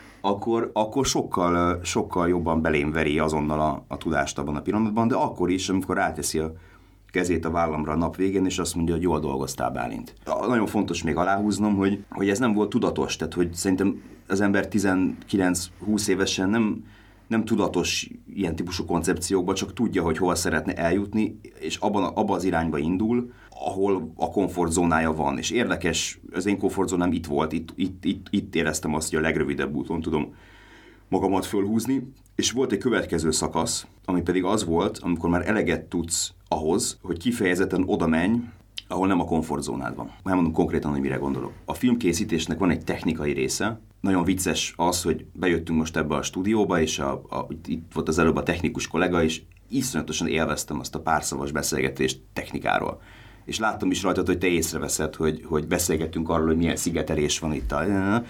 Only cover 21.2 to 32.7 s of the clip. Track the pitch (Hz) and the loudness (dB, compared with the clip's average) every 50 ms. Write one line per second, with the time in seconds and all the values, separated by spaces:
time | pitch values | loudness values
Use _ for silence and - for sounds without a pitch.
21.2 | 110 - - - - - - - 78 82 - - 101 104 101 101 92 85 - 98 | 0 0 -2 -6 -16 -20 -14 -10 -8 -8 -4 -2 -2 0 0 0 0 0 0 0
22.2 | 107 101 98 87 90 92 87 82 82 82 76 71 73 80 90 95 110 110 120 123 | 0 2 0 0 2 2 2 2 2 0 0 0 0 0 0 2 2 2 2 0
23.2 | 120 120 - - - - - - 67 85 92 92 98 101 95 92 80 80 - - | -2 -4 -8 -18 -20 -20 -14 -8 -6 -4 -2 0 2 2 2 0 -2 -4 -6 -4
24.2 | 80 82 - 104 95 90 - 90 87 82 82 92 87 85 80 80 82 80 78 80 | -4 -2 0 0 0 0 2 0 0 2 4 4 4 4 4 4 4 2 2 0
25.2 | 73 69 69 62 - - 82 120 117 92 87 90 - 85 80 - - - - - | 0 0 -2 -2 -2 -2 0 0 0 0 0 0 0 0 0 0 -2 -4 -6 -10
26.2 | - - - 90 90 101 101 92 101 92 - 98 92 82 92 87 90 87 82 85 | -14 -10 -6 -2 0 0 0 2 2 0 2 0 0 0 0 0 2 2 0 0
27.2 | 82 76 71 71 78 78 80 80 82 - - - 98 92 98 - - 98 98 - | -2 -2 0 0 0 0 -2 -4 -6 -8 -6 -4 -4 -4 -4 -4 -4 -4 -4 -4
28.2 | - - - 101 - - - 80 80 78 76 - - 80 73 78 76 - 85 80 | -4 -4 -2 -2 -2 -2 0 0 0 0 0 -2 -2 -2 -2 -2 -2 -2 -2 0
29.2 | 80 82 78 80 76 69 76 73 69 69 73 69 - - 85 82 80 85 80 76 | 0 0 0 0 0 -2 -2 -4 -4 -4 -4 -4 -4 -4 -4 -4 -4 -2 -2 -2
30.2 | 71 - - - - - - - - - - - - - - - - - 98 90 | -2 -4 -8 -14 -20 -20 -20 -20 -20 -20 -20 -20 -20 -20 -20 -20 -6 -2 0 2
31.2 | 90 95 98 92 92 - - 101 98 104 110 113 107 123 135 135 127 - - - | 2 2 2 0 0 0 -2 -2 0 0 0 0 0 0 0 -2 -2 -4 -12 -20
32.2 | - - - - 101 - 110 127 135 123 | -20 -10 -4 -2 -2 0 0 0 0 2